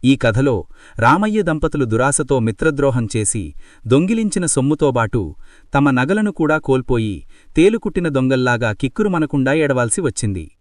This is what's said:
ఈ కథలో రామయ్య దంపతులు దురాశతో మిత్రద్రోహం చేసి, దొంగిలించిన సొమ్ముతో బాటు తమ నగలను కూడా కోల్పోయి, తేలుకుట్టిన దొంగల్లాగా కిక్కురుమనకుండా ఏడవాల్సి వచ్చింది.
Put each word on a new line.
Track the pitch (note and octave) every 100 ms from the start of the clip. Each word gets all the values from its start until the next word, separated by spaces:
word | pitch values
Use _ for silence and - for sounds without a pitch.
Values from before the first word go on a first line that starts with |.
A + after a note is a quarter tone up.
ఈ | B2 C3+
కథలో | A#2+ A2 C#3 A2 - - - -
రామయ్య | A#2 E3 G#3+ G#3+
దంపతులు | E3+ D#3 - D3
దురాశతో | B2 A2+ C3 C#3+ C3+ C3+
మిత్రద్రోహం | A2+ A2 D#3+ C#3 C#3 B2+ A2 A2+
చేసి, | G#2 A2+ D#2+ - - - A2
దొంగిలించిన | B2+ F3+ A3+ G#3+ - E3+
సొమ్ముతో | - C3 D3+ D3
బాటు | B2 A2 B2 E2+ D2+ - - -
తమ | C#3 C#3+
నగలను | B2+ C3+ G3+ G#3
కూడా | E3 D#3 D#3
కోల్పోయి, | - C3 B2 A#2+ A2 F#2 - - - -
తేలుకుట్టిన | F3+ A3+ G#3 F3+ F3
దొంగల్లాగా | C3+ B2+ C3 B2+ A#2+ A2+
కిక్కురుమనకుండా | G#2 C3+ - G#3 F3 D3+ C#3+ C3
ఏడవాల్సి | D3+ D3 B2+ A#2+ -
వచ్చింది. | D#3+ - A2 F#2 D#2 _